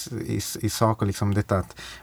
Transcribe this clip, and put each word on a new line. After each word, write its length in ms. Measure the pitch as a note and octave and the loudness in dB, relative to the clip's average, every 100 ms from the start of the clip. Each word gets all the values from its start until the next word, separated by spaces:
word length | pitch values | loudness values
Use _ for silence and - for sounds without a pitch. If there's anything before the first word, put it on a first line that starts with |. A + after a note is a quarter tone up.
| - A#2 G#2 | -6 -6 -2
i, 100 | G#2+ - - | -2 -4 -2
i 80 | G#2+ | -2
saker, 360 | - A2 A2 G2+ | 2 2 4 0
liksom 280 | - G2+ | 2 2
detta 240 | G2+ - F#2+ | 2 2 0
att 180 | - - - - | 0 -8 -16 -12